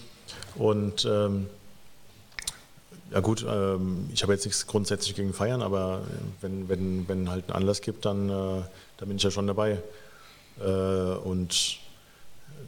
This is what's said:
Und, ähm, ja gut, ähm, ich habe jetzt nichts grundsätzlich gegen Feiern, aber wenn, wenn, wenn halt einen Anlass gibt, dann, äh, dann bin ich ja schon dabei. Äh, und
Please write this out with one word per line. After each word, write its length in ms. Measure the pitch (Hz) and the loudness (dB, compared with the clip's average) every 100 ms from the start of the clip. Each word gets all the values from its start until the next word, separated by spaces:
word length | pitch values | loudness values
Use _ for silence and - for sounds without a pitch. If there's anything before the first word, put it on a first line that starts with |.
| - - - - - - | -16 -18 -16 -14 -10 2
Und, 500 | 110 104 104 101 120 | 4 6 2 0 2
ähm, 400 | 104 101 98 95 - - - - - - - - - - - - - - - - | 4 4 2 -2 -6 -18 -18 -18 -18 -20 -20 -18 -12 -8 -10 -12 -20 -20 -20 -2
ja 80 | 101 | 2
gut, 260 | 95 110 113 | 4 2 2
ähm, 600 | 107 98 95 92 90 98 | 2 2 2 0 -2 -2
ich 100 | - | 0
habe 100 | 98 | 4
jetzt 100 | 98 | 4
nichts 220 | 104 - - | 2 -2 0
grundsätzlich 480 | 107 98 101 - | 0 2 0 0
gegen 180 | 101 98 | 0 0
Feiern, 300 | 90 104 127 | 2 2 2
aber 400 | 98 98 92 95 101 - 104 95 | 2 2 2 -2 -4 -6 -8 -6
wenn, 260 | 92 95 92 | -6 -4 -2
wenn, 400 | 92 92 92 90 | 0 0 0 0
wenn 220 | 95 90 | 0 0
halt 140 | 92 - | -2 0
einen 80 | 92 | 2
Anlass 240 | 95 101 | 2 0
gibt, 240 | - - | -4 -2
dann, 240 | 104 101 101 | 0 2 2
äh, 40 | 98 95 95 90 - - - | 0 0 -2 -4 -10 -20 -10
dann 100 | 98 | -4
bin 80 | 98 | 0
ich 60 | |
ja 80 | 98 | 2
schon 160 | 98 101 | 2 2
dabei. 320 | 101 107 101 - - - - - - - - | 4 2 2 -4 -14 -18 -20 -20 -20 -18 -4
Äh, 80 | 98 | 0
und 1080 | 95 95 95 92 92 92 92 85 - - - - - - - - - - 147 | 2 4 2 2 0 -2 0 0 0 0 -4 -12 -18 -20 -18 -14 -14 -14 -16